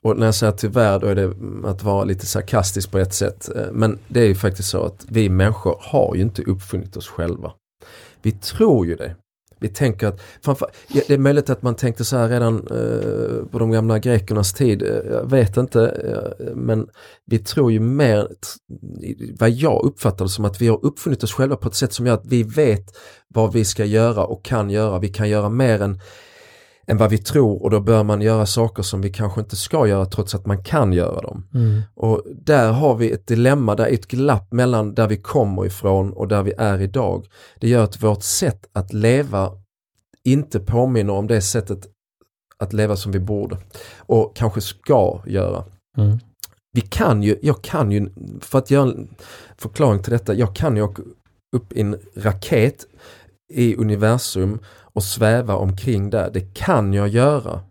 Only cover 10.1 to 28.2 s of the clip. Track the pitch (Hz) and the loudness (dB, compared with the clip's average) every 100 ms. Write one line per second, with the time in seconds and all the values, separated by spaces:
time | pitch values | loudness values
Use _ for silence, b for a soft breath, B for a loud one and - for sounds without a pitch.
10.1 | 98 B B - 135 - B B 139 - | -4 B B -4 -2 -4 B B 0 2
11.1 | 139 135 143 143 127 123 117 123 113 117 | 2 4 2 0 -2 -2 -2 -2 -2 -2
12.1 | 131 113 120 117 113 - - 113 113 104 | 0 0 2 2 0 -4 -4 -2 -2 -2
13.1 | 104 113 117 - 117 113 113 110 110 123 | -2 -4 -4 -6 -2 2 2 2 2 2
14.1 | 117 - 107 98 - 127 101 98 110 - | 0 2 0 0 2 2 2 0 -2 -2
15.1 | 113 120 131 107 107 127 117 117 - - | -4 2 4 4 2 2 2 2 0 -6
16.1 | 107 - - - 123 120 110 - B B | -6 -6 -8 -10 -6 -2 -2 -4 B B
17.1 | B - 113 104 - 127 110 113 139 139 | B -2 -2 0 0 2 2 2 2 4
18.1 | 107 101 - - - _ - - 82 85 | 4 0 -8 -16 -16 _ -18 -16 -14 -12
19.1 | - 117 - 113 120 156 - 143 - 107 | -10 -12 0 2 4 2 2 0 0 -2
20.1 | 95 95 95 104 98 117 110 139 - - | 0 -4 -2 -4 0 2 2 0 -2 -4
21.1 | 127 117 - 135 135 123 - 127 - 123 | -2 -4 -2 -2 0 -4 -2 -4 -2 0
22.1 | 110 - 123 110 117 147 104 - B B | 0 2 0 0 2 2 2 -2 B B
23.1 | B B 113 110 113 104 - 104 110 117 | B B 0 2 2 0 -2 0 2 2
24.1 | 107 - - - 123 101 101 110 92 101 | 2 -2 -4 -4 -2 0 0 0 -2 -4
25.1 | 95 107 104 104 117 131 107 101 95 B | -2 0 0 0 2 2 2 0 -4 B
26.1 | B B B B B B B - 107 107 | B B B B B B B -2 2 4
27.1 | 107 - 151 117 95 98 104 101 110 104 | 2 2 2 4 2 2 2 4 2 4
28.1 | 104 | 2